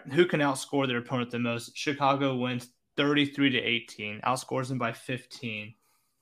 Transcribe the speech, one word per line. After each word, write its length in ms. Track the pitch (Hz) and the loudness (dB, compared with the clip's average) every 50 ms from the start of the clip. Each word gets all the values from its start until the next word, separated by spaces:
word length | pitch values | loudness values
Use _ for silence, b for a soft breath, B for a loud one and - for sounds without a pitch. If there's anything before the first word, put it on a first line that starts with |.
| - - 131 | -6 -2 4
who 120 | 175 180 | 4 4
can 140 | 175 - 160 | 4 4 2
outscore 480 | 143 143 135 135 - - - 143 139 131 | 2 2 0 -2 -4 -2 0 0 2 2
their 120 | 123 120 | 0 -2
opponent 320 | 120 - 139 127 120 120 | -2 -2 -2 -2 -2 -2
the 80 | - 117 | -2 -2
most?" 360 | 120 120 117 117 117 - - - | -2 -2 -2 -4 -6 -10 -10 -6
Chicago 600 | - 156 147 139 143 135 139 139 143 139 131 123 | -2 -2 -2 2 4 4 4 4 2 0 0 0
wins 320 | 123 123 127 120 - - _ _ _ _ _ | 0 -2 -2 -4 -6 -10 _ _ _ _ _
thirty-three 540 | - 143 143 147 147 143 139 139 - 139 139 | 0 2 4 4 4 4 2 2 2 4 4
to 100 | 123 120 | 4 4
eighteen, 640 | - 110 120 117 117 - - - 107 104 104 107 | 2 2 0 0 -2 -6 -12 -10 -10 -10 -8 -4
outscores 480 | - 123 127 131 - - 127 131 127 123 | 0 0 0 0 -2 -4 -4 -4 -4 -4
them 80 | 139 127 | -4 -4
by 160 | 123 113 113 | -2 -4 -4
fifteen. 800 | - - - 135 120 - _ - - - 117 110 107 104 107 110 _ _ _ _ _ _ _ _ _ | -6 -8 -8 -8 -8 -8 _ -16 -12 -10 -8 -8 -8 -10 -12 -16 _ _ _ _ _ _ _ _ _